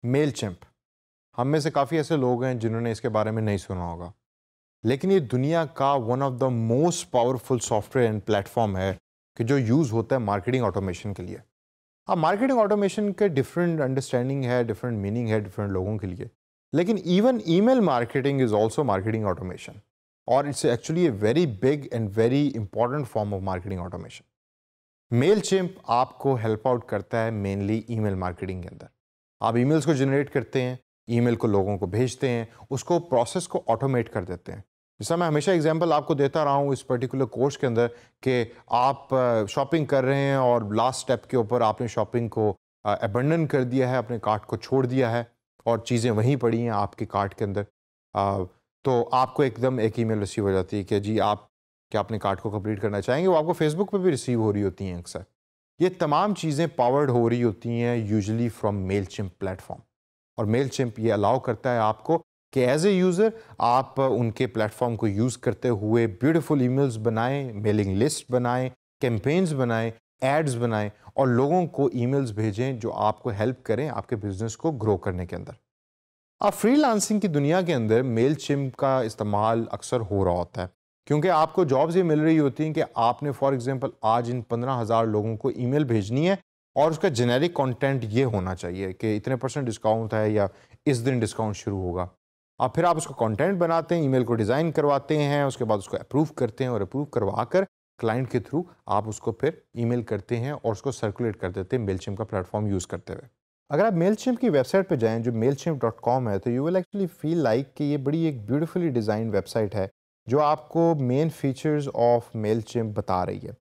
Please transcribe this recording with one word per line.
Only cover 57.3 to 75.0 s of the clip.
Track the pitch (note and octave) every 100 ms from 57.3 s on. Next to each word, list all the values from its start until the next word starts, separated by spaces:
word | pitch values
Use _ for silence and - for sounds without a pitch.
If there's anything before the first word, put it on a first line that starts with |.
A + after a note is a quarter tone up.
| A#2+
होती | A#2+ G2 A#2 A#2
हैं | A#2+ A#2+ G#2+
usually | G#2+ G2 A2+ A#2+ -
from | A2 G2+ F#2
MailChimp | G2+ F#2 - G2 -
प्लेटफॉर्म। | F#2+ F#2+ - - _ _ _ _ _ -
और | G#2
MailChimp | A2+ C#3 - B2+ A2
ये | A2
अलाउ | G2+ G2+ B2+
करता | - A2+ C3
है | A#2+
आपको | G#2+ A2 - D#3+ - _ _
कि | C3 B2+
as | D3
a | F#3 F#3+
user | F#3 F3 A3 A3 - -
आप | A#2 B2 C3 -
उनके | C3+ A#2+ A#2 A2 B2+
प्लेटफॉर्म | A2 G#2+ - B2 A2+
को | A2+
यूज़ | G2+ B2 A#2+
करते | - A2+ B2+
हुए | A2 G#2+ A#2 A2+
ब्यूटीफुल | G2 C3+ E3 C3+ D3+
ईमेल्स | B2 C3 C#3 A2
बनाएं, | A2 A2 A#2+ C#3 C3+
मेलिंग | G#2 G#2+ G#2 G2 F#2+
लिस्ट | C3 - -
बनाएं, | B2 A#2+ B2 B2+ - _ _
कैंपेन्स | B2+ A2+ B2+ E3 F#3
बनाएं, | C#3+ B2 A2+ A2+ A2 _ _
एड्स | C3 D3 D#3
बनाएं | A#2+ A#2 A2 G#2 - - -
और | C3+
लोगों | A#2+ C#3 F3+ E3+
को | - C#3 B2+
ईमेल्स | A#2+ C#3+ C3
भेजें | G#2 A2 G2+ C3 B2+
जो | G#2+
आपको | - G#2 G#2+ C3
हेल्प | G2+ A2 B2+ -
करें | A2+ D3+
आपके | A2+ - A2+
बिजनेस | G#2 F#2+ A2+ -
को | E3
ग्रो | C#3+ A2
करने | G2